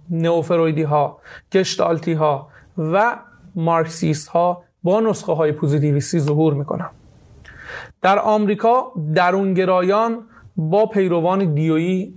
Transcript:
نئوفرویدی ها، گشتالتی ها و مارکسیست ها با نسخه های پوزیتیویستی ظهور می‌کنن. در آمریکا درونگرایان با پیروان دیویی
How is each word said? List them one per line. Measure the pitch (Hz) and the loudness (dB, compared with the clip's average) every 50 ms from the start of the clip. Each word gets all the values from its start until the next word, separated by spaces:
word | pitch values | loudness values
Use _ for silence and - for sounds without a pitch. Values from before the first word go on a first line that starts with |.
| - 175 | -10 -6
نئوفرویدی | 170 165 165 165 170 165 160 165 180 165 165 160 156 156 156 | -4 -2 0 0 0 0 0 0 0 0 2 0 0 -2 -2
ها، | 147 147 147 143 - - - - - - - - _ | 0 0 0 0 -2 -4 -10 -20 -20 -20 -20 -10 _
گشتالتی | - 190 185 - - - 175 170 170 160 160 175 165 | 0 0 0 0 -2 -2 0 0 0 -2 -2 -4 -2
ها | 151 156 151 143 139 - - - - - _ _ | 0 0 0 0 -2 -6 -12 -20 -20 -20 _ _
و | 180 156 156 170 196 214 240 240 233 - - - - - - - | -6 -4 0 0 2 2 0 -2 -4 -10 -20 -20 -20 -20 -12 -8
مارکسیست | 175 160 165 165 165 160 160 - - - 160 151 151 - | -4 -2 0 0 0 0 -2 -4 -2 -2 -2 -2 -2 -4
ها | - - 170 175 180 180 180 - _ _ _ - | -2 0 0 2 0 0 -4 -8 _ _ _ -2
با | 170 190 220 | 0 0 2
نسخه | 226 220 202 - - - 170 | 2 0 -2 -2 -4 -4 -2
های | 151 160 151 | 0 0 0
پوزیتیویستی | 147 156 165 147 143 151 139 151 143 143 - - - 170 | 0 -2 -2 0 0 2 2 0 0 0 -2 -2 -2 -2
ظهور | 139 147 147 151 160 160 147 | 0 0 0 2 2 2 0
می‌کنن. | 139 147 151 - - 175 - - - - - - - - - - - - - - - - - - - - - - _ | -2 -4 -6 -6 -8 -8 -10 -14 -20 -20 -20 -20 -20 -20 -20 -20 -20 -20 -20 -20 -20 -18 -16 -16 -16 -16 -18 -10 _
در | - 185 196 202 | 2 2 2 2
آمریکا | - 214 214 214 214 196 208 - - 226 240 254 254 - - 175 151 151 156 | 2 2 2 2 2 0 0 2 2 2 2 2 0 -2 -6 -8 -6 -2 0
درونگرایان | 180 180 180 180 196 196 190 185 180 185 185 185 180 180 180 202 214 226 233 226 240 220 - - - - - - | 2 2 2 2 2 0 0 0 0 2 2 2 2 2 2 2 2 0 0 -2 -6 -10 -16 -20 -20 -20 -10 -6
با | - 156 156 175 202 220 | -6 -2 0 2 2 2
پیروان | 220 214 208 190 185 180 170 160 175 185 196 196 170 147 | 2 2 0 0 2 2 0 2 0 0 0 0 0 0
دیویی | 147 160 160 160 156 165 180 185 185 196 214 - | 0 0 2 2 0 0 0 0 -2 -4 -6 -12